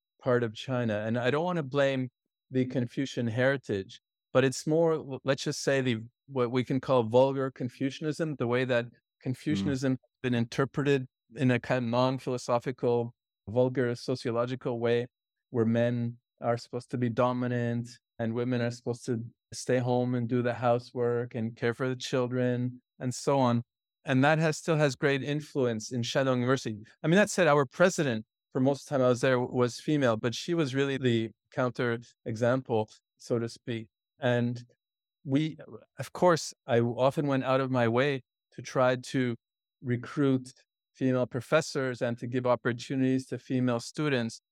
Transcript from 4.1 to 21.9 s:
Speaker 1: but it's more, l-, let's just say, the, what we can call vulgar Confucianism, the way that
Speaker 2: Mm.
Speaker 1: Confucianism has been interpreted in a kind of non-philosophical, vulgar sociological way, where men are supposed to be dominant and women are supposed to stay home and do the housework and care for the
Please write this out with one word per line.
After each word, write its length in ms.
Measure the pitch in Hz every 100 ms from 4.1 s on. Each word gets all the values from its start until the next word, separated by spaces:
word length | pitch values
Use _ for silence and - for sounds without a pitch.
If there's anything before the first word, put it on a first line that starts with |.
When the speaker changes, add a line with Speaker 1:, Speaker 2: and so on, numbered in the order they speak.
| _ _
Speaker 1:
but 100 | 127
it's 240 | 131 131 -
more, 260 | 156 165
l-, 260 | 160 120 131 -
let's 180 | 139
just 200 | - 143
say, 180 | - 139
the, 160 | 131 113 113 _ -
what 240 | 135 120
we 120 | 127
can 160 | 120 135
call 240 | - 131
vulgar 460 | 110 123 135 135 135
Confucianism, 840 | - 127 - 139 131 156 147 160 139
the 100 | 120
way 180 | 123 127
that 200 | 120 120
Speaker 2:
Mm. 380 | - _ _
Speaker 1:
Confucianism 680 | 143 123 - 151 190 131 131
has 60 | 127 _ _
been 120 | 127
interpreted 760 | 120 117 - 135 - 139 139 131 _ _ 113
in 160 | 127
a 80 | 120
kind 260 | - 127 120
of 60 |
non-philosophical, 1200 | 120 131 131 - 127 - 120 143 127 123 120 117 - _ _ -
vulgar 460 | 117 131 131 120 120
sociological 840 | - 127 123 117 127 127 143 120
way, 260 | 117 120 120 _ _ _ _
where 140 | 120 113
men 500 | 117 120 120 117 120 _ -
are 160 | 120 120
supposed 320 | - 123 -
to 80 | 127
be 120 | 123
dominant 760 | 113 123 123 123 123 120 120 120 - _ -
and 160 | 113
women 280 | 113 123 123
are 100 | 120
supposed 340 | 120 - 120 -
to 140 | 120 120 - _
stay 240 | - - 127
home 380 | 123 123 123 123
and 120 | 113
do 140 | 123
the 140 | 120 113
housework 800 | 123 120 120 127 120 120 123 123
and 200 | 113 120
care 180 | 120
for 140 | 117
the 80 | 131